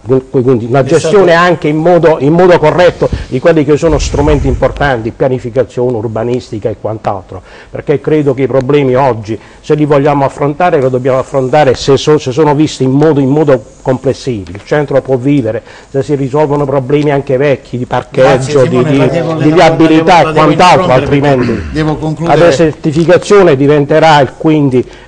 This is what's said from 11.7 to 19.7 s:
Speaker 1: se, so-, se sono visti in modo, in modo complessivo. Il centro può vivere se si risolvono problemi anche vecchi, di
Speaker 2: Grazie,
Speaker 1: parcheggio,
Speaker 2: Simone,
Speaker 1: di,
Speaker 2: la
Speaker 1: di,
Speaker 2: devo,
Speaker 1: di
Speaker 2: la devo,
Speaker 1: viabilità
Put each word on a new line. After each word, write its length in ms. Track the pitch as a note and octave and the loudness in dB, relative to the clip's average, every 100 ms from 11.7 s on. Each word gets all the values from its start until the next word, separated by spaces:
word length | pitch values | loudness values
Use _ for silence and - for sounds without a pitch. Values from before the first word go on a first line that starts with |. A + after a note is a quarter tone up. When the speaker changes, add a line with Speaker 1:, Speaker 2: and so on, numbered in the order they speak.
Speaker 1:
se, 220 | A2+ - C3+ | 0 0 0
so-, 180 | - D3+ | 2 0
se 120 | C3 | 0
sono 240 | A#2+ D#3 | -2 0
visti 300 | C#3+ D3+ - | 2 -2 -2
in 80 | C3 | -2
modo, 280 | C#3 D#3 C#3+ | 2 2 2
in 80 | C3 | 0
modo 340 | D3 D3+ B2+ - - | 0 2 0 -2 -8
complessivo. 680 | C#3 B2+ C#3 A#2+ C3+ A2 F2 | -4 -2 -4 -4 -6 -8 -10
Il 120 | G2 | -16
centro 380 | - D3+ C#3+ C#3 | -4 -4 0 -2
può 140 | - C3 | -2 -2
vivere 460 | C3+ C#3+ A2 A2+ - - - | 0 0 -2 -6 -10 -20 -8
se 120 | C#3 | -6
si 120 | C3 | -4
risolvono 500 | C#3 C3+ D3 D3+ C#3+ | -4 -2 -2 0 -2
problemi 460 | C#3 C#3+ B2+ D3 D3 | -2 -2 -2 -2 0
anche 260 | C#3 C3+ C3 | -2 -2 -2
vecchi, 400 | D3 B2 - B2 | 0 -2 -4 -10
di 100 | B2 | -6
Speaker 2:
Grazie, 360 | B2+ - C3+ | -6 -4 0
Speaker 1:
parcheggio, 420 | C3 B2+ C3+ D3 | 2 2 0 0
Speaker 2:
Simone, 260 | - - D#3 | 2 0 0
Speaker 1:
di, 60 | C#3 | 0
Speaker 2:
la 60 | - | 0
Speaker 1:
di, 40 | |
Speaker 2:
devo, 220 | E3+ D#3+ | 0 -4
Speaker 1:
di 40 | D#3+ | -2
Speaker 2:
la 60 | |
devo, 100 | D3+ | 0
Speaker 1:
viabilità 680 | E3 E3 | 4 2